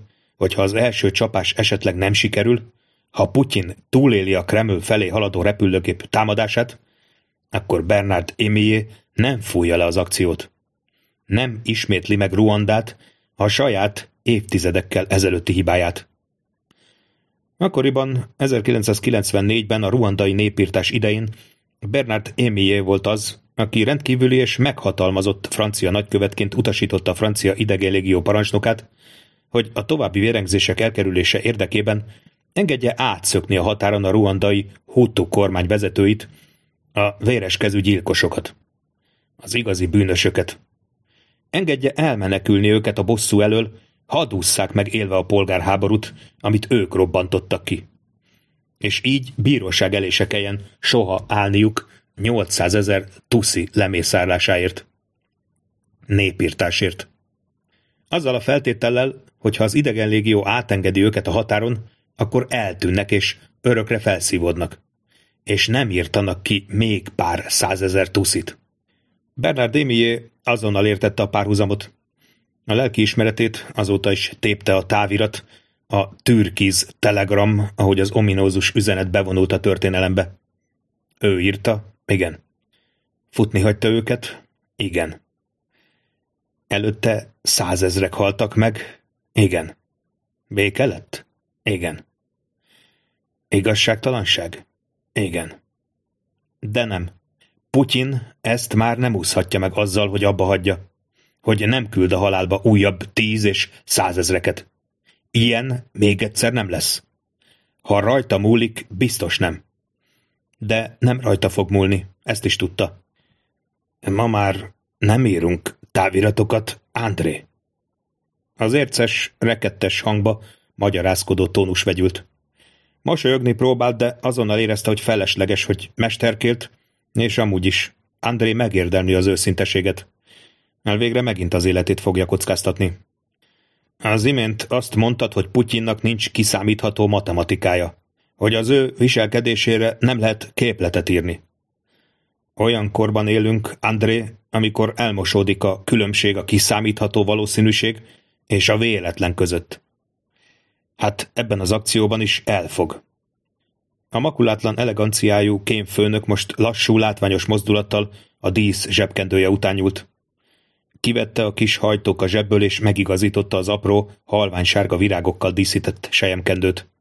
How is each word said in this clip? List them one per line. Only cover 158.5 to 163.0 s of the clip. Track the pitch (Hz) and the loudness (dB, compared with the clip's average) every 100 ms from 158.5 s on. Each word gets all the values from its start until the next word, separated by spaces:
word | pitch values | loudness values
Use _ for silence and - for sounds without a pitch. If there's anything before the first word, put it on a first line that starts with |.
| 101 104 90 - | 0 0 0 -2
zsebkendője | 101 95 - 95 95 95 | 0 0 -2 0 2 4
után | 98 98 98 | 2 0 0
nyúlt. | 95 98 - _ _ _ _ _ _ _ _ _ | -2 -2 -10 _ _ _ _ _ _ _ _ _
Kivette | - 117 110 - 110 | -4 -2 -2 -2 -2
a | |
kis | 104 107 - | 0 -2 0
hajtók | 107 107 104 92 | 0 0 0 -2
a | 92 | 0
zsebből, | 107 104 104 | -2 0 2
és | 101 - | 2 0
megigazította | 104 101 | 0 0